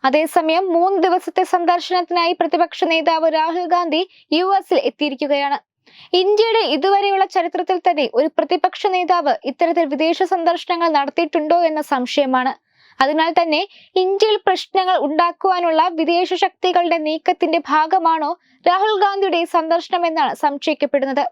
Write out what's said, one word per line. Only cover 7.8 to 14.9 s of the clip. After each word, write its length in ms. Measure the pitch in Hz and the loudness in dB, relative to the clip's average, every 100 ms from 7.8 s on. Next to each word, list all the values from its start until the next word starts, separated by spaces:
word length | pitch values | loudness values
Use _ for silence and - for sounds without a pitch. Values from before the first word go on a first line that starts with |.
| 370 | 0
തന്നെ 200 | 311 269 - | 0 0 0
ഒരു 100 | 302 - | 0 -2
പ്രതിപക്ഷ 460 | 320 349 370 - 415 | -2 0 -2 -2 -2
നേതാവ് 380 | 370 349 349 294 233 233 | -2 0 0 0 -2 -4
ഇത്തരത്തിൽ 340 | 269 330 339 320 | -2 -2 0 -2
വിദേശ 240 | 277 320 330 370 | 0 -2 0 -2
സന്ദർശനങ്ങൾ 560 | 381 330 339 - 349 339 302 | 0 0 -2 -4 -2 0 0
നടത്തിയിട്ടുണ്ടോ 600 | 277 - 339 349 302 339 339 | -2 -2 -2 -2 2 2 2
എന്ന 120 | 311 294 | -2 -2
സംശയമാണ്. 600 | 269 247 - 269 254 254 - _ _ _ _ | -2 -2 0 0 0 -2 -6 _ _ _ _
അതിനാൽ 280 | 269 302 330 339 | 0 2 2 2
തന്നെ 240 | 339 302 392 - - - | 2 0 -2 -10 -6 -2
ഇന്ത്യയിൽ 340 | 370 392 427 415 - | 0 2 2 2 0
പ്രശ്നങ്ങൾ 500 | 370 - 381 370 | -2 -2 -2 0